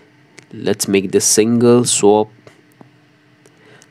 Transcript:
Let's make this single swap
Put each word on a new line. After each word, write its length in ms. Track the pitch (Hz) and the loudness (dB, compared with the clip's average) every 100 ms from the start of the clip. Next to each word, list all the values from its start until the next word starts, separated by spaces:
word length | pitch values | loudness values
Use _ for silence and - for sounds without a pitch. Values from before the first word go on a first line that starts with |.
| _ _ _ - - | _ _ _ -20 -20
Let's 360 | - 85 101 - | -8 -6 -6 -2
make 240 | 98 95 | -2 0
this 120 | 101 | -2
single 600 | - - 110 120 120 120 | 0 0 0 2 2 2
swap 460 | 127 - 101 107 107 _ - _ _ - - _ _ _ _ _ _ _ _ - _ | 0 0 2 2 -2 _ -20 _ _ -20 -20 _ _ _ _ _ _ _ _ -20 _